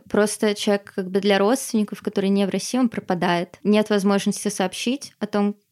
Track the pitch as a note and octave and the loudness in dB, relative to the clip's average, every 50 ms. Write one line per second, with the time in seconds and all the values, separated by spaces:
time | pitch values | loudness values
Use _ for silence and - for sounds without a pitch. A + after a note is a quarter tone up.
0 | - - - G3+ G#3 G#3 - - A3+ G#3+ G#3 - - G#3+ G3+ G3+ - - - G3+ | -4 -2 0 2 2 2 0 0 0 0 0 0 0 0 0 0 -2 -6 -8 -8
1 | F#3 F3+ F#3+ G3+ F3+ G3+ G3 G3 G3 G#3 C4 C4+ - - - G#3+ G#3 - G3 - | -6 -4 -2 0 2 2 4 4 4 2 2 0 -2 -2 -2 -2 -2 -2 -4 -8
2 | - G#3 - G3 F#3+ G3 G3 G3 G3+ F#3 - F#3+ - - - B3+ B3+ A3+ - - | -8 -6 -2 -2 0 2 2 2 2 0 -2 -4 -4 -4 -2 0 0 0 -2 -4
3 | - - F#3 E3+ F3 F3+ F3 E3+ F3+ - - - - G3 G#3 G#3+ G#3+ - G#3+ G3+ | -6 -4 -2 0 0 0 0 0 -2 -6 -10 -4 0 2 2 2 2 2 0 2
4 | F#3 G3+ G3 G3+ - G#3 G3 - - G#3 - - F#3+ F#3 - - - A#3 C4 C#4+ | 2 2 2 2 0 -2 -2 -2 -4 -6 -4 -2 -4 -4 -4 -4 -4 -4 -4 -4
5 | - - - _ G#3+ G#3 - G#3 G3+ G3+ G3+ - _ _ | -8 -14 -12 _ -8 -4 -2 0 0 0 -2 -6 _ _